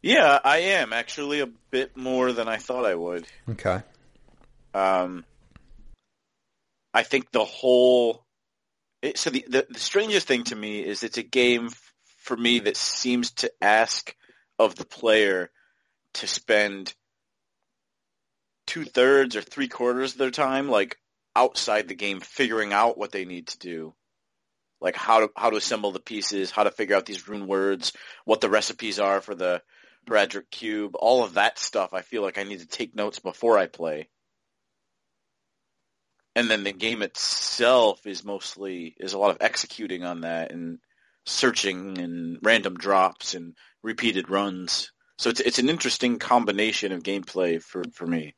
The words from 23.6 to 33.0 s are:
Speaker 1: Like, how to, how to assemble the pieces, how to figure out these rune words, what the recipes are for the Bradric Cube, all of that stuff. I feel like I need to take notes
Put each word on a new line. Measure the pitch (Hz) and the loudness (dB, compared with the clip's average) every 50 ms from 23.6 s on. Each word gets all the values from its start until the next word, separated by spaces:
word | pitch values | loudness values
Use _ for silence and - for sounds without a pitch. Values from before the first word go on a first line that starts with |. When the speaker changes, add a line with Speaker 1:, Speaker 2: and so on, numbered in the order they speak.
| - 90 85 80 80 78 _ _ _ _ _ _ _ _ _ _ _ _ _ _ _ _ _ _ | -12 -12 -10 -10 -10 -12 _ _ _ _ _ _ _ _ _ _ _ _ _ _ _ _ _ _
Speaker 1:
Like, | - 90 90 | -4 -4 -4
how | - - - 113 113 | -2 2 4 6 6
to, | 110 104 _ | 6 2 _
how | - 104 117 | -2 -2 0
to | 110 | 0
assemble | 107 - - 120 107 104 101 | 0 -4 -4 -6 -4 -4 -4
the | 92 87 | -6 -6
pieces, | _ - 117 104 98 - 104 98 95 92 - | _ -10 -10 -8 -6 -4 -4 -4 -4 -4 0
how | 107 104 | 0 0
to | 101 | 0
figure | - - 110 92 101 | 0 -4 -2 0 0
out | 98 92 | 0 0
these | - 101 92 - | -2 -12 -14 -12
rune | - 107 104 101 92 | -12 -12 -12 -6 -4
words, | 98 95 95 98 98 90 80 - - - - - - - _ | -2 0 0 0 -2 -2 -4 -8 -8 -8 -20 -20 -20 -18 _
what | - 110 110 | 0 2 2
the | - 107 | 2 2
recipes | 98 107 98 - - _ 113 110 95 98 | 2 2 2 0 -6 _ -8 -8 -4 -2
are | 101 98 98 98 | 0 2 2 0
for | 92 - 101 | -2 -4 -8
the | 85 90 90 90 87 _ _ _ _ _ _ _ _ _ | -4 -2 -2 -2 -2 _ _ _ _ _ _ _ _ _
Bradric | - 113 107 101 95 - 101 - _ | 0 2 2 2 2 0 -10 -12 _
Cube, | - - 117 110 107 107 104 101 87 | -16 -10 -8 -6 -4 -4 -6 -6 -6
all | - - 113 127 127 120 | 0 4 4 6 4 4
of | 98 85 | 2 2
that | 98 101 113 - - | 2 2 2 2 -2
stuff. | - - - 110 95 90 - | -10 -4 -2 -2 -2 -2 -4
I | 92 90 | -10 -10
feel | _ - 117 101 | _ -6 -4 -4
like | 95 90 101 | -4 -4 -6
I | 101 | -8
need | 98 104 90 | -8 -10 -14
to | 85 | -14
take | 80 - - 120 - _ | _ -10 -10 -10 -10 _
notes | 110 | -6